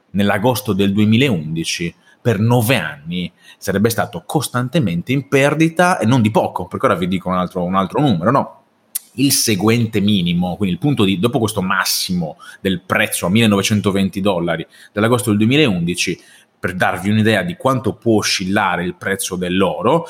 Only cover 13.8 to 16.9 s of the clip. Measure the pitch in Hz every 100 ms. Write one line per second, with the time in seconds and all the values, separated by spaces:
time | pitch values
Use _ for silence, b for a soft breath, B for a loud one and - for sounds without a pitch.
13.8 | 95 98 95 98 98 90 85 82 - B
14.8 | B 104 113 120 113 104 110 139 143 90
15.8 | 85 87 - 85 B B B _ 95 92
16.8 | 107